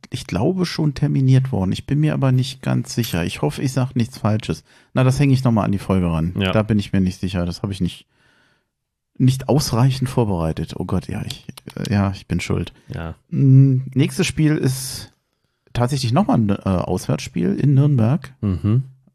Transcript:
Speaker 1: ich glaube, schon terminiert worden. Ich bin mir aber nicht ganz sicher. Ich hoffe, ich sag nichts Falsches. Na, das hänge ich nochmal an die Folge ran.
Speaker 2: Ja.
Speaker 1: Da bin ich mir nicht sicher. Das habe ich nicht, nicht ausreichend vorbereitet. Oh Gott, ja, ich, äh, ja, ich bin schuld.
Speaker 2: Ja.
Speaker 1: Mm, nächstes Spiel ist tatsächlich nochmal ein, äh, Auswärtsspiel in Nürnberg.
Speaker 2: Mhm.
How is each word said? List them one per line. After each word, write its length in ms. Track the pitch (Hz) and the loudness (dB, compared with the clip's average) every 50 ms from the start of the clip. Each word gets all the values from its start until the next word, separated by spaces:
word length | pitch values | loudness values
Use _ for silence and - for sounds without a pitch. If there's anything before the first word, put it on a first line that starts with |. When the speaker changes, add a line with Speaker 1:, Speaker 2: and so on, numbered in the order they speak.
| - - | -20 -10
Speaker 1:
ich 160 | - - - | -10 -10 -8
glaube, 380 | - - - 120 165 190 185 180 | -4 -4 -2 0 0 0 0 -2
schon 280 | 165 - - 160 151 131 | -4 -2 -2 -2 -2 -2
terminiert 580 | - 147 147 151 139 135 131 131 131 131 131 131 | -2 -2 0 0 2 4 4 4 4 4 2 -2
worden. 200 | 101 92 95 98 | -2 0 -2 -2
Ich 140 | - - | -4 -4
bin 140 | - 131 147 | -4 -2 0
mir 140 | 156 151 - | 0 0 0
aber 180 | 135 135 131 131 | 0 0 2 2
nicht 300 | 127 127 131 - - - | 2 0 -2 -6 -8 -4
ganz 320 | 131 127 127 117 - - | -2 -2 -2 -2 -4 -4
sicher. 300 | - 117 - - 85 85 | -4 -4 -2 -2 -2 -2
Ich 180 | 95 - - - | -2 -4 -2 -4
hoffe, 200 | 147 147 - - | -4 -4 -2 -4
ich 100 | 131 131 | -2 -2
sag 220 | 135 127 131 - | -2 -2 -2 -2
nichts 240 | 123 113 - - - | -2 -4 -4 -4 -4
Falsches. 460 | - 107 107 107 - - 78 - - _ _ _ _ _ - | -2 0 0 0 -2 -4 -6 -6 -8 _ _ _ _ _ -2
Na, 100 | 127 127 | 2 2
das 140 | 127 131 135 | 2 4 4
hänge 120 | 147 139 131 | 4 4 4
ich 100 | 131 131 | 4 2
nochmal 220 | 127 117 107 - | 2 2 2 2
an 60 | - 98 | 0 -2
die 60 | 92 | -4
Folge 320 | - - 98 95 90 85 | -2 0 0 2 2 2
ran. 240 | 82 80 80 87 92 107 | 0 0 -2 -2 -2 -2
Speaker 2:
Ja. 140 | 98 95 92 | 0 2 2
Speaker 1:
Da 100 | 110 104 | 2 2
bin 160 | 107 113 104 | 2 0 0
ich 140 | 98 - - | 0 0 0
mir 80 | 98 | 0
nicht 200 | 95 92 90 - | 0 0 0 -4
sicher. 240 | - 90 92 90 87 | -6 -4 -4 -2 -4
Das 160 | 87 87 - - | -4 -6 -6 -6
habe 100 | 101 98 | -8 -4
ich 80 | - | -2
nicht, 260 | 90 85 - - - _ _ _ _ _ _ _ _ _ _ _ _ _ _ _ _ _ _ _ _ _ _ - | -4 -4 -4 -8 -20 _ _ _ _ _ _ _ _ _ _ _ _ _ _ _ _ _ _ _ _ _ _ 2
nicht 300 | 127 127 131 - - - | 2 2 2 2 0 0
ausreichend 600 | 120 156 - - - 110 127 135 131 131 131 - | 0 0 0 0 0 2 2 2 2 0 -4 -4
vorbereitet. 680 | - 131 117 104 95 85 82 80 78 - 82 - - - | 0 0 0 0 0 0 0 -2 -2 -4 -6 -8 -6 -8
Oh 60 | 90 | -6
Gott, 220 | 95 - 90 - - | -2 -2 -4 -4 -4
ja, 140 | - 107 - | -8 -8 -8
ich, 200 | - - - - - - - - - - | -8 -10 -14 -14 -20 -20 -18 -18 -16 -10
äh, 160 | - - - 101 | -8 -4 -2 0
ja, 180 | 101 98 98 95 | 0 0 0 -2
ich 140 | 98 - | -6 -6
bin 140 | - 82 87 | -4 -4 -4
schuld. 320 | - - 95 92 87 - - _ _ - | -2 -2 -2 -2 -2 -6 -10 _ _ -12
Speaker 2:
Ja. 260 | - 85 82 82 - _ _ - | -10 -10 -8 -10 -10 _ _ -6
Speaker 1:
Mm, 540 | - 131 139 135 131 135 135 135 131 127 131 131 - | -2 2 4 8 8 8 8 6 4 0 -2 -2 0
nächstes 320 | 127 147 143 - - 180 | 0 0 0 0 -2 -4
Spiel 300 | - - - 156 147 151 | -4 0 0 2 2 2
ist 560 | - - 131 131 - - - - - - - _ _ _ _ _ _ _ _ _ _ _ _ - | 2 0 -2 -2 -2 -8 -10 -12 -12 -16 -18 _ _ _ _ _ _ _ _ _ _ _ _ -4
tatsächlich 400 | - 123 123 147 135 131 113 120 | -2 -2 0 0 -2 -2 0 2
nochmal 260 | 165 214 262 254 - | 2 2 2 2 2
ein, 100 | 110 98 | 2 2
äh, 40 | 98 - - | 0 -2 0
Auswärtsspiel 920 | 98 95 87 - - 90 - - - - - - - - - 175 185 202 | -2 0 0 0 -2 -4 -4 -2 -4 -4 -4 -4 -8 -6 -2 -2 -2 0
in 200 | - - 139 139 | 0 2 2 4
Nürnberg. 580 | 131 143 151 143 123 110 110 139 190 - - - - | 4 4 4 4 2 2 2 0 0 -4 -8 -14 -6
Speaker 2:
Mhm. 440 | - 101 92 82 - 101 110 127 131 - - _ _ _ | -2 -2 -2 0 0 0 0 0 0 -4 -12 _ _ _